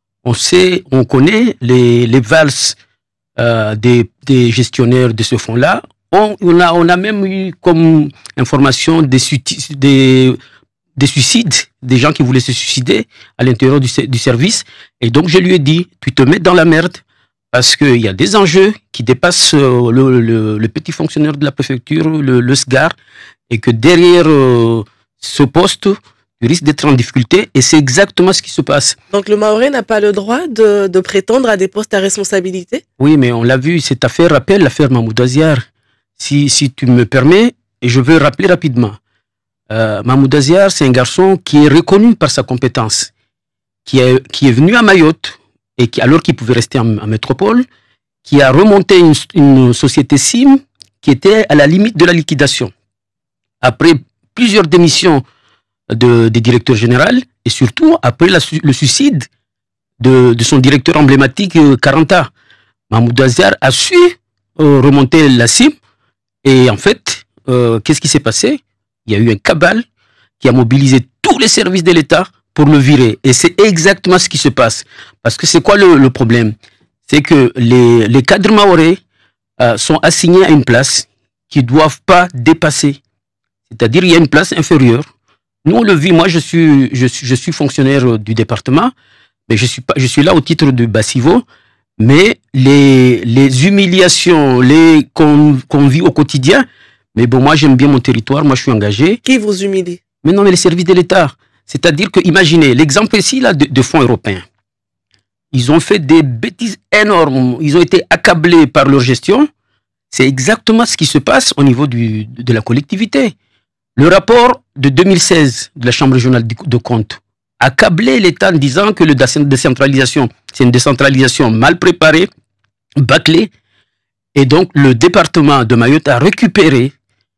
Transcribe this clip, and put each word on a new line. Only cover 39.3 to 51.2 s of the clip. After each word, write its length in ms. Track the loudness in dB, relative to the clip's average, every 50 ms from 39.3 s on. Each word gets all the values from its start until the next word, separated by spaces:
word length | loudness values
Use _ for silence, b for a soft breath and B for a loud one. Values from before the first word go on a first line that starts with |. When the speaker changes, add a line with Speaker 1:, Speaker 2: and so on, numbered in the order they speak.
| _ _ _ _ _ _ _ -8
Speaker 1:
Euh, 300 | -6 -4 -4 -4 -4 -6 -4
Mahmoud 280 | -2 0 0 2 2
Aziar, 380 | 2 0 2 2 2 2 2 0
c'est 160 | 0 0 0
un 60 | 0
garçon 440 | 0 0 0 -2 0 0 0 0 0
qui 280 | -2 -4 0 2 4 4
est 40 | 4
reconnu 460 | 4 2 2 2 2 2 4 2 2
par 160 | 0 -2 -4
sa 140 | -4 -4 -6
compétence, 680 | -6 -6 -4 -4 -4 -4 -4 -6 -6 -6 -8 -8 -10 _ _ _ _ _ _ _ _ _ _ _ _ _ _ _
qui 140 | -2 0 0
est, 280 | 2 2 2 0 -2 -4
qui 180 | -6 -2 0
est 60 | 0
venu 240 | 2 2 2 2 2
à 60 | 2
Mayotte, 580 | 2 2 2 2 2 2 0 _ -8 -18 -18 _ _ _ _ _ _ _ _ -4
et 100 | -4 -4
qui, 120 | -2 -2
alors 220 | 0 0 0 0
qu'il 140 | -2 -4 -14
pouvait 160 | -10 -4 -4 -2
rester 240 | -2 -4 -4 -4 -4
en, 200 | -4 -2 -4 -4
en 80 | -6 -6
métropole, 560 | -8 -6 -6 -6 -6 -4 -2 -2 0 -2 -2 -4 _ _ _ _ _ _ _ _ _ _
qui 180 | _ -2 2 2
a 120 | 4 4
remonté 480 | 4 4 4 4 4 2 2 2 2 4
une, 140 | 4 4 2 0 -2 -6 0
une 380 | 2 4 4 4 4 4 2
société 440 | 0 0 -2 -2 -2 -2 -2 0 0
sim 440 | -2 -2 -2 -2 2 2 4 2 2 0 _ _ _ _ _ _ _
qui 100 | -2 -2
était 340 | -2 0